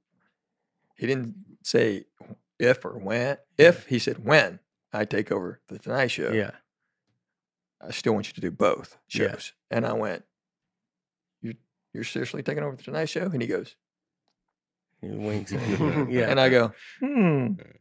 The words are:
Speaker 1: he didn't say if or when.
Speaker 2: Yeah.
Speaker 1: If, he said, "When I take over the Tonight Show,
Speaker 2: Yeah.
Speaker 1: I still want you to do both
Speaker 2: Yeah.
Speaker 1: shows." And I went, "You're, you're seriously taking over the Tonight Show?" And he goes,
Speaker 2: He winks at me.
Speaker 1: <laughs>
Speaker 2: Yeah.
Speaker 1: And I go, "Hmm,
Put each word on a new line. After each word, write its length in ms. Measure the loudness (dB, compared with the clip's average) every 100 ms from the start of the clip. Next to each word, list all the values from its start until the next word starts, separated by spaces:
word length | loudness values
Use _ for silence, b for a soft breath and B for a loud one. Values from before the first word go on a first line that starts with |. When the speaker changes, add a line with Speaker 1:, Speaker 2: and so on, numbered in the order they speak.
| _ _ _ _ _ _ _ _ _ -6
Speaker 1:
he 100 | -2
didn't 280 | -2 -4 -10 -18 -16
say 440 | 0 2 2 0 -8 _ -20 -20 _ 0
if 260 | 2 2
or 140 | 0 -10
when. 380 | -4 -2 -2 -4 _ 6
Speaker 2:
Yeah. 100 | 8
Speaker 1:
If, 180 | 6 0
he 120 | -2
said, 260 | 0 -4
"When 340 | 4 4 4 0 _ _ _
I 120 | -4
take 260 | -2 0 0
over 300 | -2 -4 -10 -14
the 100 | -14
Tonight 300 | -6 -2 0
Show, 240 | 0 -2
Speaker 2:
Yeah. 200 | 0 -2 -6 _ _ _ _ _ _ _ _ _ _ _ _
Speaker 1:
I 100 | -14
still 220 | -4 0
want 140 | 0 -2
you 40 |
to 60 | -8
do 100 | -6
both 460 | 0 2 2 -4 -20 -10
Speaker 2:
Yeah. 220 | -2 -2
Speaker 1:
shows." 200 | -4 -14 -18 -6
And 160 | -2 -2
I 60 |
went, 320 | -2 -4 -6 -12 _ _ _ _ _ _ _ _ _ _ _
"You're, 120 | -14 -14 _ _ _
you're 120 | -12
seriously 380 | -8 -6 -6 -6
taking 200 | -6 -4
over 100 | -6
the 80 | -8
Tonight 280 | -8 -6 -4
Show?" 140 | -4 -4
And 160 | -4
he 40 | -2
goes, 280 | -4 -6 -16 _ _ _ _ _ _ _ _ _ _ _ _
Speaker 2:
He 60 | -10
winks 420 | -8 -4 -6 -6
at 80 | -6
me. 460 | -2 0 0 0 0
Speaker 1:
<laughs> 120 | 0
Speaker 2:
Yeah. 120 | 2
Speaker 1:
And 100 | 4
I 80 | 6
go, 240 | 6 4 -2 B B
"Hmm, 480 | -2 4 4 4 2 -2 -10 -20